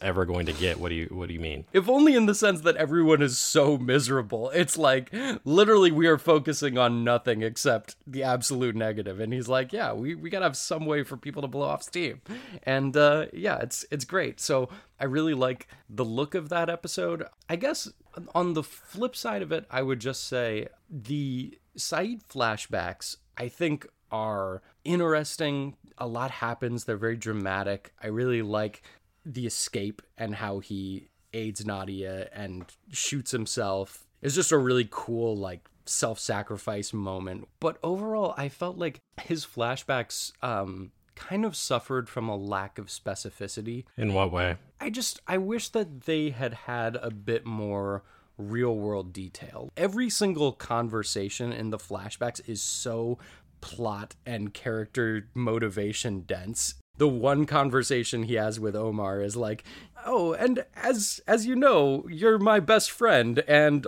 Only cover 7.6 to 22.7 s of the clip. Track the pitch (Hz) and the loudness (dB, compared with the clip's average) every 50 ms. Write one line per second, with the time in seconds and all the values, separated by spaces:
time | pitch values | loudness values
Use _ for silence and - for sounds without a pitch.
7.6 | - 139 117 110 - - - _ - 143 127 135 135 131 127 127 120 - 139 123 | 2 2 2 2 0 -6 -20 _ -16 -12 -6 -2 0 0 0 0 0 -2 -2 0
8.6 | 127 120 107 113 113 110 104 107 95 101 92 98 110 110 123 127 117 117 131 131 | 0 0 0 0 -2 -2 -2 -4 -6 -6 -6 -6 -4 -4 -4 -4 -2 0 0 0
9.6 | 131 127 196 226 202 120 110 107 120 151 170 156 156 165 196 190 185 160 131 - | 0 -2 -4 -4 -4 -2 -4 -4 -4 -6 -6 -8 -8 -6 -4 0 0 0 -2 -2
10.6 | - - 170 160 160 151 151 147 135 - 143 120 - 147 143 151 139 131 123 139 | -4 -4 -4 -2 -2 0 0 0 -2 -4 -8 -12 -10 -10 -8 -8 -8 -6 -4 -2
11.6 | 143 143 147 143 - - - 180 170 127 - 131 - - 214 247 262 247 185 - | -2 -2 -2 -4 -6 -8 -6 -6 -4 -6 -6 -10 -12 -14 -14 -14 -14 -16 -16 -8
12.6 | - 131 131 135 135 135 127 147 147 147 147 156 151 - - - 185 208 165 - | -2 0 0 2 2 2 4 6 8 8 6 4 0 -2 -6 -4 -2 -2 0 -2
13.6 | - 123 - - - - 151 143 127 - 175 190 156 123 - - - - 147 131 | -2 -4 -6 -8 -8 -6 -6 -6 -4 -2 -2 0 0 -2 -4 -4 -2 0 0 0
14.6 | 127 123 185 - - _ _ - 135 135 131 151 156 160 151 127 127 131 131 - | 0 -2 -6 -14 -20 _ _ -6 -4 -2 0 2 2 2 2 2 2 0 0 -4
15.6 | - - - - _ - 107 107 123 110 113 123 147 151 - 185 156 147 175 170 | -10 -20 -20 -20 _ -10 -4 -4 -2 -2 0 -2 -2 -2 -2 -4 -4 -2 -2 -2
16.6 | 165 165 170 - - 165 - 185 180 170 170 165 160 - _ _ _ - 170 175 | 0 0 -2 -4 -6 -6 -4 -2 -2 -2 -2 -4 -6 -10 _ _ _ -6 -4 -2
17.6 | 240 285 320 - - - - _ _ _ - 175 170 - - 170 180 175 165 156 | 0 -2 -2 -2 -6 -10 -12 _ _ _ -18 -18 -10 -4 -2 0 0 0 0 -2
18.6 | 147 - - - - - - 190 240 247 247 - - 233 208 202 185 147 160 156 | -4 -6 -10 -20 -20 -14 -8 -4 -4 -4 -4 -4 -6 -4 -4 -4 -4 -4 -4 -6
19.6 | 104 - 123 131 135 131 135 117 107 131 127 - - - 131 123 120 113 110 107 | -6 -4 -4 -2 0 0 -2 -2 -4 -6 -6 -6 -6 -4 -2 -2 -2 -2 -2 -4
20.6 | - - _ _ _ - 175 135 107 110 147 147 143 135 127 127 127 - - - | -6 -8 _ _ _ -14 -14 -12 -8 -6 -4 -4 -4 -4 -4 -6 -6 -8 -12 -20
21.6 | _ _ - - - - 170 156 185 226 247 214 - - - 135 120 113 107 104 | _ _ -10 -8 -6 -4 -2 -2 -2 -2 -4 -8 -12 -8 -2 0 0 0 0 -2
22.6 | - - | -4 -4